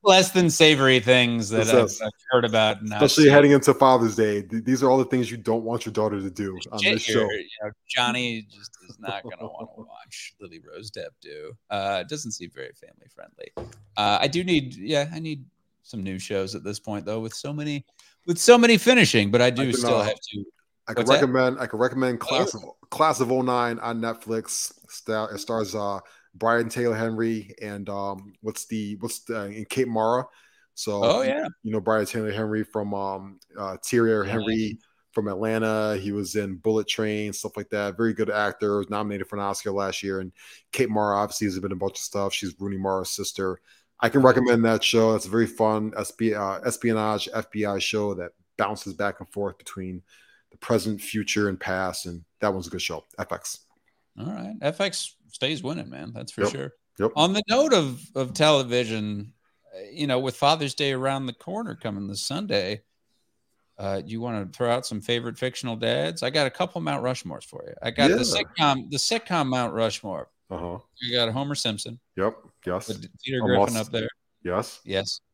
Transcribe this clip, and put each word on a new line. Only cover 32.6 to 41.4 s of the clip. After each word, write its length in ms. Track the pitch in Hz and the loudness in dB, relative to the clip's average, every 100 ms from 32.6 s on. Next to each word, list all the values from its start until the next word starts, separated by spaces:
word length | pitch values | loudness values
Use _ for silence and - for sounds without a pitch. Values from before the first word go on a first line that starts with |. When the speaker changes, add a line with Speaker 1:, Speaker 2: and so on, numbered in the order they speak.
Speaker 2:
from, 280 | 107 110 104 | -2 -4 -4
um, 460 | 101 98 95 98 98 _ 101 | -4 -4 -6 -10 -20 _ -10
uh, 200 | 98 92 | -10 -8
Thierry 420 | - 120 113 110 98 | 0 2 4 2 0
Speaker 1:
Yeah. 60 | |
Speaker 2:
Henry 460 | 113 104 113 110 107 _ _ _ | -2 0 0 -2 -6 _ _ _
from 160 | - 104 | -4 -4
Atlanta. 680 | 95 110 113 110 107 107 104 | -2 0 0 0 0 0 -2
He 80 | 95 | -4
was 240 | 101 92 | -6 -4
in 220 | 104 101 90 | -4 -4 -4
Bullet 320 | 110 110 101 | 0 0 -2
Train, 440 | - 107 104 107 | -2 -2 -2 -4
stuff 240 | 98 104 - | -6 -8 -8
like 140 | 101 | -6
that. 260 | 104 101 92 | -4 -4 0
Very 160 | 117 | 0
good 160 | 110 104 | 0 -2
actor. 500 | 107 104 - 107 101 | 0 -2 -2 -2 0
Was 120 | 95 | -2
nominated 380 | 104 104 101 95 | -4 -4 -6 -8
for 80 | 104 | -6
an 60 | |
Oscar 280 | 101 98 107 | -4 -4 -4
last 320 | 98 98 - | -2 -2 -4
year. 160 | 98 95 | -4 -6
And 140 | 92 _ - - _ | -6 _ -20 -20 _
Kate 180 | - 120 | -2 0
Mara 260 | 107 104 101 | 2 2 2
obviously 300 | 104 - | 0 -2